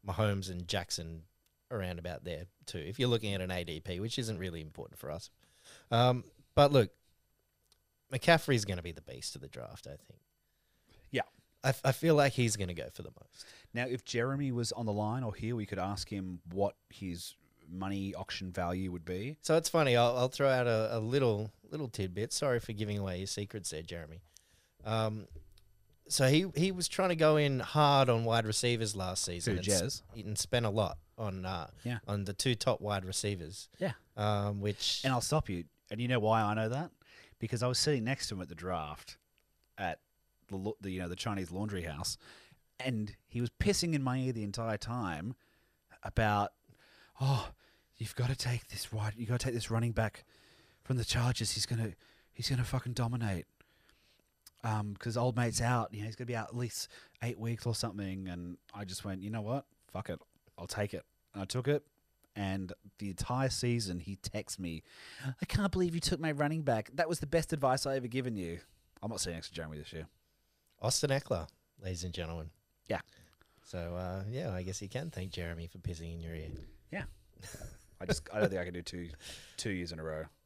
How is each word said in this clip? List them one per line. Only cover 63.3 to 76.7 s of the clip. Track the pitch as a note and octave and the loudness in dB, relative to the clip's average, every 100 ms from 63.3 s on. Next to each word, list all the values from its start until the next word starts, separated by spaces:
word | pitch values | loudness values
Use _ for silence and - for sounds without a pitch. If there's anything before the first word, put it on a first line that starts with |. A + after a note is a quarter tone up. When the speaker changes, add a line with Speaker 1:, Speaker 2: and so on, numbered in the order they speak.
| B2+ C3 | 0 0
Speaker 2:
season | - A#2+ A#2+ G2+ F2 | 0 0 0 0 -4
he | D#2 G2 | -6 -8
texts | - G#2 - - | -6 -8 -8 -6
me, | F2+ E2 - - - - C3+ C3 | -6 -6 -10 -20 -20 -8 -8 -6
"I | |
can't | - - G3+ | -2 0 2
believe | F#3 F3+ | 2 2
you | E3 | 2
took | - D#3+ | -2 0
my | D#3+ | 0
running | C#3+ D3 D#3+ | 0 0 2
back. | C#3+ A2+ G#2+ | 2 2 0
That | - D#3+ | -2 0
was | E3+ | 0
the | C#3+ | 0
best | E3 D#3 | 0 0
advice | D3+ C3+ B2+ | 0 2 2
I | D3 C3+ | 2 -2
ever | B2 | 0
given | B2 B2+ G#2+ | -2 -2 -2
you." | F2 E2+ - _ _ - | -4 -6 -10 _ _ -10
I'm | G#2 | -8
not | A2 | -4
sitting | - E2 | -4 -4
next | - | -8
to | |
Jeremy | - D#2+ D2+ | -8 -8 -8
this | C#2+ | -10
year. | D#2+ D#2+ _ _ _ _ _ _ _ | -10 -10 _ _ _ _ _ _ _
Speaker 1:
Austin | A2+ - C#3+ | 0 2 2
Eckler, | C3+ - F#2 D#2 _ _ _ | 0 0 -2 -2 _ _ _
ladies | F#2+ F2+ | -6 -4
and | F2+ | -4
gentlemen. | E2+ E2 E2 D#2 _ _ _ - | -4 -6 -6 -8 _ _ _ -4
Speaker 2:
Yeah. | G2+ - - - _ _ _ | -4 -4 -20 -20 _ _ _
Speaker 1:
So, | - F2+ E2+ F2 | -10 -8 -6 -4
uh, | F2+ F#2+ G2 | -4 -6 -6
yeah, | B2+ E3+ | -6 -4
I | F#2 | -4
guess | F#2 F#2 | -4 -6
you | G2+ | -6
can | B2 E3 | -6 -6
thank | - F#2 | -8 -8
Jeremy | - E2+ E2 E2 | -6 -6 -6 -10
for | - | -8
pissing | - E2 E2 | -8 -6 -8
in | E2+ | -8
your | E2 | -8
ear. | E2 D#2 D2 - | -8 -8 -10 -14